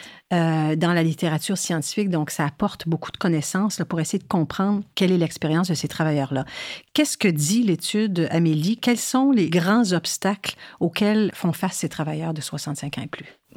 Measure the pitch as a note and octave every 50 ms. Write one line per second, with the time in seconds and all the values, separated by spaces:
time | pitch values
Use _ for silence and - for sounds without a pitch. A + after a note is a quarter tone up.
0 | - - - - _ - F3+ E3+ E3 E3 D#3 D#3 D#3 D#3 D#3 D#3+ F3 E3+ F3 E3+
1 | E3 E3 D3+ - F3 E3 D#3 D3+ - - F#3+ - - - E3+ D#3+ - - - G#3+
2 | G#3 F#3+ F3 D#3 D3+ - - - D3 C#3+ - - G#3 G3+ - - - E3 E3 E3
3 | - - - - - F3 E3 D3+ C#3+ - - F#3 G#3 G3+ - - F3 - F#3 E3
4 | D#3 - - F#3 - - - E3+ D3+ - - - F#3+ G3+ G#3 G3+ G3+ _ - -
5 | F#3+ F3+ F#3 F3 E3 D#3+ - - - D3+ D#3 E3+ F#3+ F3+ D#3+ - - C#3+ - -
6 | D#3+ D#3 D3 C#3+ C3+ - C#3 C3 C3 - - - - - - - - _ - D4+
7 | D4+ - - - - F#3+ D#3+ D3 D3 D#3 G#3 A#3+ A#3+ G3 E3 - - - - G#3
8 | A3 G#3 F3+ E3+ D#3+ - - E3+ E3+ D#3+ D#3 D3+ D#3 G3+ A3+ - - B3 A#3+ A3+
9 | - - - B3+ C4+ C#4 C4 G#3+ E3 D#3+ E3 F3+ E3 F#3+ G#3+ A#3+ A#3 F3+ F3+ E3
10 | - - - - - F#3+ G#3 - - - - - - - - - F3 E3 - -
11 | G#3 G#3 G#3+ G#3+ G#3 F3 - - - E3+ D#3+ - F#3 F#3 - - E3 D3+ - -
12 | D3+ D3+ D#3 D3+ E3 E3 D#3+ D3+ - - D3 C#3+ - D3+ C#3+ - C#3 C#3+ - -
13 | A3+ - - - - - - _ _ _ -